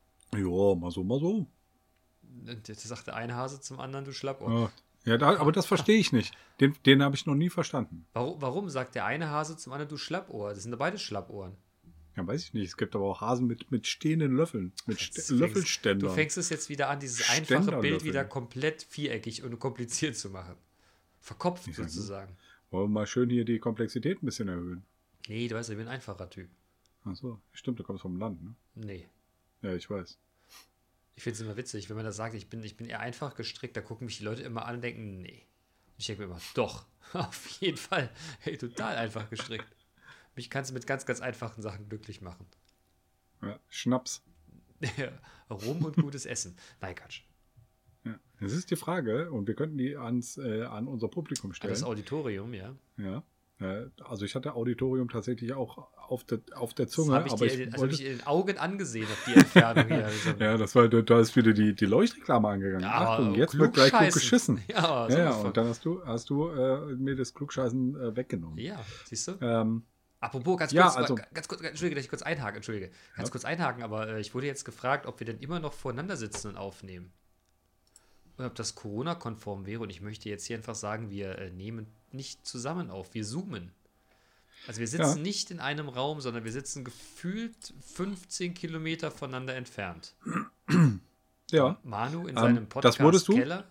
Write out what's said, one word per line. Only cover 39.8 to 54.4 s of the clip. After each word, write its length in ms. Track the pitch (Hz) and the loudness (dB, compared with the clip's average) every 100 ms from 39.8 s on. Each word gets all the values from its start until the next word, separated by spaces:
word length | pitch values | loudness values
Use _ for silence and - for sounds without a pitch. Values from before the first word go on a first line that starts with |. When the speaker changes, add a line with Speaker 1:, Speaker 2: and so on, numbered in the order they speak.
| _ _ - - _ - | _ _ -20 -20 _ -14
Speaker 2:
Mich 140 | 120 | -8
kannst 220 | 139 131 | -6 -6
du 20 | |
mit 140 | 131 123 | -8 -4
ganz, 180 | 135 - | -4 -4
ganz 140 | 123 | -6
einfachen 420 | 127 110 113 - | -6 -8 -10 -10
Sachen 280 | 107 95 104 | -10 -10 -12
glücklich 320 | 107 - 104 | -12 -12 -16
machen.“ 240 | 92 85 98 _ _ _ _ _ _ _ _ - | -16 -16 -20 _ _ _ _ _ _ _ _ -14
Speaker 1:
Ja, 180 | 101 107 _ | -12 -12 _
Schnaps. 540 | - 123 127 - - _ _ _ - _ - | -6 0 0 0 -12 _ _ _ -20 _ -8
Speaker 2:
<laughs> 160 | - 120 | -6 -4
Ja, 140 | 127 135 - - - | -8 -8 -20 -20 -14
Rum 320 | 104 110 156 | -8 -4 -2
und 140 | 156 147 | 0 2
gutes 280 | 143 139 - | 0 0 -8
Essen. 300 | 117 - 90 - - | -8 -8 -12 -20 -14
Nein, 160 | 95 90 | -12 -12
Quatsch. 280 | - - _ _ _ _ - _ _ _ - | -14 -18 _ _ _ _ -20 _ _ _ -14
Speaker 1:
Ja, 120 | 110 _ - | -14 _ -10
das 140 | 101 | -6
ist 180 | 135 - | -6 -4
die 60 | 165 | -4
Frage, 520 | - 180 123 113 170 | -2 -4 0 -2 -2
und 160 | 135 101 | -4 -4
wir 80 | 107 | -2
könnten 220 | 156 147 | -2 -2
die 200 | 127 143 | -4 -4
ans, 400 | 120 123 120 - | -4 -4 -4 -8
äh, 260 | 131 107 | -6 -4
an 240 | 117 104 123 | -6 -8 -8
unser 220 | 131 107 | -4 -4
Publikum 400 | - 151 139 98 | -4 -6 -6 -8
Speaker 2:
An 60 | 90 | -8
Speaker 1:
stellen. 180 | 101 | -4
Speaker 2:
das 100 | 98 | -4
Auditorium, 720 | 131 107 98 143 139 98 107 | -4 -6 -4 -4 -4 -6 -6
ja. 200 | 113 98 131 _ - | -10 -12 -16 _ -10
Speaker 1:
Ja. 280 | 101 101 - _ _ - | -6 -6 -10 _ _ -10
Äh, 280 | 95 98 123 - - | -6 -6 -10 -16 -12
also 180 | 113 | -6
ich 120 | 101 | -4
hatte 180 | 135 | -4